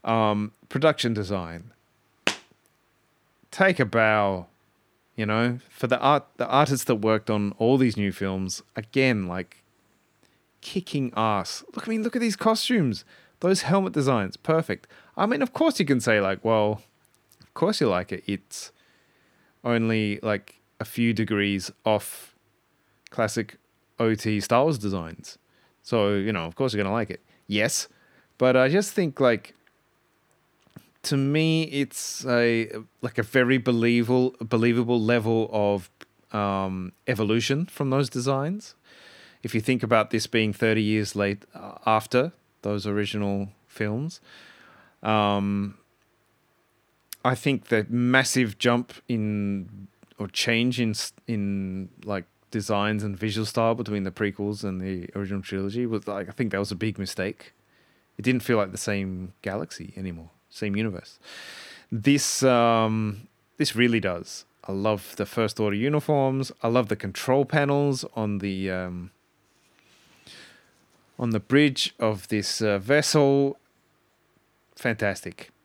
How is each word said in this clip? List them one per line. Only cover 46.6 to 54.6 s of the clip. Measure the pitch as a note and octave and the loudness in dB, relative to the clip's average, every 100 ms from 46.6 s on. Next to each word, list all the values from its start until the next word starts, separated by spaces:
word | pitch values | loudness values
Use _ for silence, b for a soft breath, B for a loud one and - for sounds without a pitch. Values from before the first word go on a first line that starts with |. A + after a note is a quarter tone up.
| _ _ _ _ _ - | _ _ _ _ _ -4
I | B2+ | -2
think | B2+ C#3+ C3+ - | 0 0 -2 0
the | A2+ F#2+ | 0 2
massive | A#2+ B2 C3 C3 C3+ A#2+ G2 | 0 4 4 4 2 0 0
jump | B2 A#2+ B2 - _ | 2 2 -2 -14 _
in, | A#2 G#2+ G#2 G2+ G2+ F2+ G2+ G2 _ _ - | -4 -2 -2 -2 -4 -8 -14 -20 _ _ -12
or | G2+ | -8
change | - - A#2 B2 A#2+ | -4 0 2 2 0
in | A#2 | -2
s-, | G#2+ - - - | -2 -6 -10 -6
in, | A2 G2+ G2 F#2+ F#2 F#2 _ | -4 -2 -2 -4 -6 -10 _
like, | G#2 G2 F2+ _ _ | -6 -6 -6 _ _
designs | A2+ G#2 G#2 G#2 G#2+ | -6 0 0 2 0
and | G#2 F#2+ | -4 -4
visual | A2 G#2 | -4 -2
style | G#2+ - A2+ | -4 0 0
between | A#2 G#2+ G#2 | 0 -2 -4
the | F#2+ | -4
prequels | F#2 G#2 G2 G2+ G#2 | -2 -4 -2 -6 -6